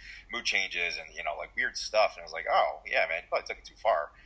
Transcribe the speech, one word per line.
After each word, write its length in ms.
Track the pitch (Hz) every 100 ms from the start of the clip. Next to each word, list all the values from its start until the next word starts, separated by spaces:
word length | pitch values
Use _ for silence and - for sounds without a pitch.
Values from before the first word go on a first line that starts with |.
| - - -
mood 120 | 120 -
changes 500 | 98 95 90 85 78
and, 160 | 80
you 80 | 87
know, 120 | 80 78
like, 180 | 80 -
weird 200 | 127 -
stuff. 380 | - 107 101 -
And 60 |
I 20 |
was 80 | 82
like, 140 | 82 82
"Oh, 300 | 185 78 73 -
yeah, 200 | 127 82
man, 140 | 82
you 40 | -
probably 180 | 165 -
took 120 | -
it 60 | -
too 100 | -
far." 360 | - 80 73 -